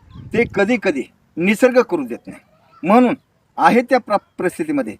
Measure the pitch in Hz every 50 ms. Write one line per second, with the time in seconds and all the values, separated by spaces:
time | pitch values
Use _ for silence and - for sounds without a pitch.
0 | _ - - - 131 - - 190 233 233 - - 202 196 254 233 - 190 165 135
1 | 110 - _ _ _ _ _ - 170 190 220 - - 247 240 254 240 - 180 160
2 | 135 117 117 101 _ - - - _ _ _ _ _ _ _ _ - 165 208 247
3 | 254 233 - - _ _ _ _ _ _ _ - 143 165 202 233 254 240 269 247
4 | - - 208 196 - _ _ - 180 180 - - 165 151 151 143 127 110 98